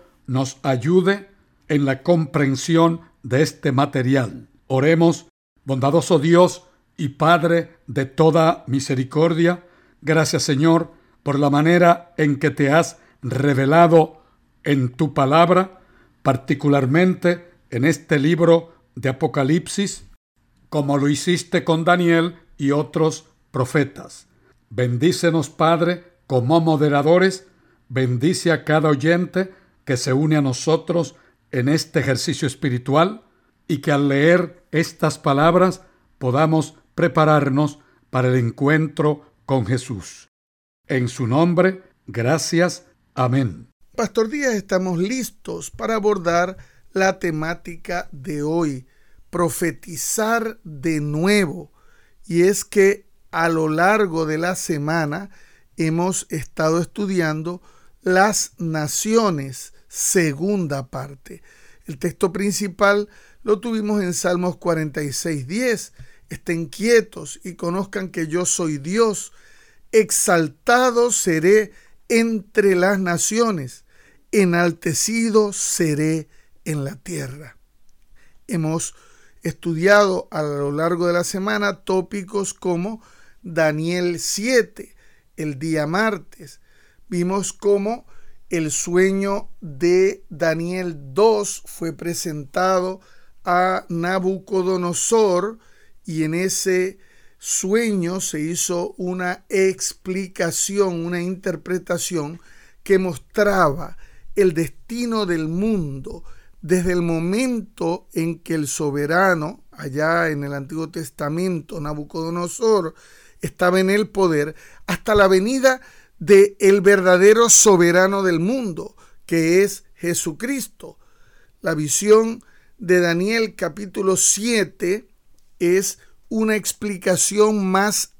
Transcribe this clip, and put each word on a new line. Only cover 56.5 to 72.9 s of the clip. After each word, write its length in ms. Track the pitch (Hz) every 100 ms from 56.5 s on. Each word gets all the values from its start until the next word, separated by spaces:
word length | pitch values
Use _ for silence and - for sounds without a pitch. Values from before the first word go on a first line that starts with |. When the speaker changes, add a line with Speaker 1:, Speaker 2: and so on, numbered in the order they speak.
| - 160 170
Speaker 2:
estudiando 800 | 165 - 202 185 160 156 160 180 - _ - _
las 500 | 180 185 208 - - -
naciones, 1160 | 165 156 151 - 214 226 214 151 135 127 - - _
segunda 1000 | - - 190 160 139 190 202 160 139 131
parte. 520 | 127 139 139 - - - _ - -
El 140 | - 143
texto 340 | 175 - 190
principal 760 | 185 202 180 202 175 202 202 208 - - -
lo 180 | 214 208
tuvimos 420 | 240 220 208 208
en 100 | 180
Salmos 440 | 170 180 180 180 -
cuarenta 460 | 175 160 156 156
y 100 | 147
seis 340 | - 170 151 127
diez. 460 | 208 254 208 - - - - -
"Estén 380 | - - 165 160
quietos 760 | - 220 233 - 170 151 -
y 100 | 185
conozcan 540 | 175 170 185 196 208 185
que 180 | 170 160
yo 180 | 170
soy 340 | 175 - 165 147
Dios. 540 | 147 214 226 196 - - - - _ _ -
Exaltado 1200 | 220 208 - - 170 160 - - 240 254 233 240
seré 600 | - 185 160 175 214 208 - - - -
entre 640 | 233 226 220 - - 202
las 240 | 180 185